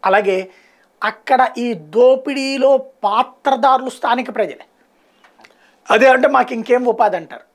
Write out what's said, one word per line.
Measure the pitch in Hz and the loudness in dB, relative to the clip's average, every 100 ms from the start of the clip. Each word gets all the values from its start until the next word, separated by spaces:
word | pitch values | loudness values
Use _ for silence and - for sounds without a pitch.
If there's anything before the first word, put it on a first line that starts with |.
| 190 | 2
అలాగే | 196 196 190 185 _ _ _ _ _ 208 | 2 2 -2 -6 _ _ _ _ _ -8
అక్కడ | - - 262 247 - | -8 -2 0 0 -2
ఈ | 240 202 151 190 | -6 -6 -6 2
దోపిడీలో | 247 262 277 277 269 269 269 262 269 _ | 4 4 -2 -6 -6 0 2 2 -2 _
పాత్రదారులు | 202 214 254 _ 277 269 269 262 262 - | -2 0 -2 _ -2 0 2 2 -2 -8
స్థానిక | - 240 247 226 | -4 -4 -4 -6
ప్రజలే. | 185 131 - _ _ _ _ _ _ _ - _ _ _ - | -6 -6 -20 _ _ _ _ _ _ _ -20 _ _ _ -2
అదే | 220 262 | 2 4
అంటే | 254 277 269 | 4 2 0
మాకు | 247 233 | -2 -6
ఇంకేం | 220 247 247 | -2 -2 0
ఉపాధి | 226 214 180 | 0 0 -2
అంటారు | 156 117 _ | -10 -20 _